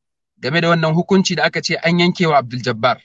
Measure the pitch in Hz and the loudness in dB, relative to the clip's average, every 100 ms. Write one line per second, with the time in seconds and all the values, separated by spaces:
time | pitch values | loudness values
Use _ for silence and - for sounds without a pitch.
0 | _ _ _ _ 123 165 165 170 160 165 | _ _ _ _ -4 -2 0 2 2 0
1 | - 196 185 175 - 165 - 165 165 175 | 2 2 2 0 -2 -2 -6 -2 0 2
2 | 175 175 165 143 123 123 117 110 123 110 | 2 2 2 2 0 -4 -4 -2 -2 -2